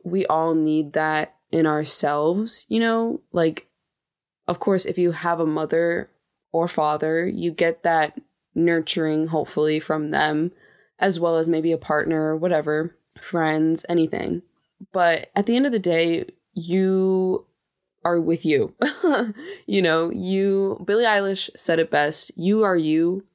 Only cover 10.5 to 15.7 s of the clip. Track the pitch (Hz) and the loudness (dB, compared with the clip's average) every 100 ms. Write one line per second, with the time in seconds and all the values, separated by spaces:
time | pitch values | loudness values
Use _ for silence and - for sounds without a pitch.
10.5 | - _ _ _ - 196 170 170 165 160 | -6 _ _ _ -4 -2 0 0 2 2
11.5 | 160 165 165 - 151 151 160 156 156 180 | 0 0 -2 0 -2 0 0 -2 0 0
12.5 | 165 151 151 165 - _ - - 175 160 | 0 0 -2 -4 -10 _ -20 -6 -2 0
13.5 | 156 160 165 - 175 160 - - - - | 2 2 0 0 0 0 -2 -4 -6 -8
14.5 | _ _ - 190 190 170 165 - - 202 | _ _ -20 -6 0 2 2 -2 -2 0
15.5 | 233 277 | 2 2